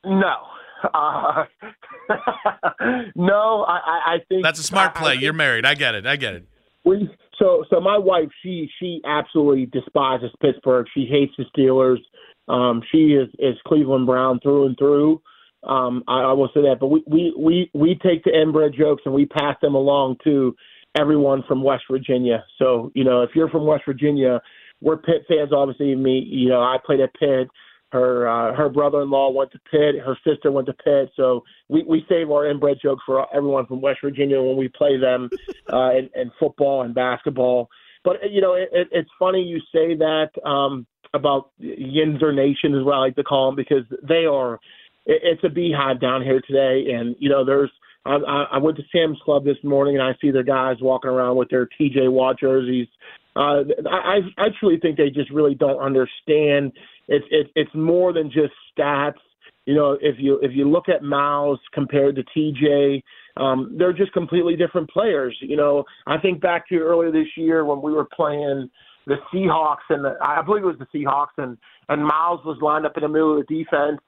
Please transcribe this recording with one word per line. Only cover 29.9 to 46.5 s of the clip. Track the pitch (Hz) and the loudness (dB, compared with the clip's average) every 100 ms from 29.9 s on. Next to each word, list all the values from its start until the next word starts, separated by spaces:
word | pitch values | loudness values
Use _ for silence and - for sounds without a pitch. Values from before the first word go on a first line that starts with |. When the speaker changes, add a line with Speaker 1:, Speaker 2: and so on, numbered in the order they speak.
| 143 | 0
Speaker 1:
Her | 127 127 - | -4 -2 -2
sister | 147 151 | 0 0
went | 139 131 | 0 -4
to | |
Pitt. | - - 139 131 | -4 0 2 0
So | - 131 123 - _ _ | 0 0 0 -6 _ _
we, | 151 | -2
we | 165 160 - | 0 -2 2
save | 175 160 | -2 2
our | 147 147 | 0 0
inbred | 143 143 139 | 0 0 0
jokes | 143 131 - | -2 -2 -2
for | 131 131 | -2 0
everyone | 143 143 135 123 | -2 0 -2 -4
from | 131 | -4
West | 135 135 | -4 -2
Virginia | 143 139 139 135 | -6 -2 0 2
when | 131 135 | 0 -2
we | 127 | -4
play | - 143 135 | 0 0 2
them, | 131 127 123 127 - | 2 0 -4 -10 -12
<laughs> | - - | -16 -4
uh, | 127 127 | 0 2
in, | 127 131 - | 0 -2 -8
in | 123 _ | -10 _
football | 151 - 143 135 | -4 0 0 0
and | 120 120 | -2 -2
basketball. | 127 123 - 131 127 123 117 _ _ _ | -2 -2 -6 0 0 0 -2 _ _ _
But, | 180 180 202 | -2 -2 -2
you | 202 | 0
know, | 190 | 2
it, | 180 185 | 0 0
it, | 175 175 | -2 0
it's | 170 160 _ | -4 -6 _
funny | 185 190 | 0 0
you | 180 165 156 | -2 -8 -4
say | 160 165 | 0 0
that, | 165 156 156 156 - | 0 0 0 -2 -6
um, | 143 139 139 135 117 _ _ | -4 -2 -2 -4 -12 _ _
about | 147 143 139 135 _ | -2 0 -2 -4 _
Yinzer | 156 - 131 143 156 143 156 | -14 -12 -4 0 0 0 0
Nation, | 139 139 135 156 139 | 2 0 0 0 0
as | |
what | 135 | 0
I | 139 | 0
like | 131 131 | 0 -2
to | |
call | 139 139 135 | -2 0 0
'em, | 139 | -2
because | 127 143 120 - | -2 -2 -2 -14
they | 143 165 165 | -2 0 2
are, | 139 127 113 _ - - _ - | 0 -2 -6 _ -20 -20 _ 0
it, | 156 | 0
it's | 175 160 | 2 0
a | 170 | -2
beehive | 151 175 147 139 127 | -2 -2 0 -2 0
down | 127 131 | -2 -2
here | 131 131 | 0 -2
today. | - | 0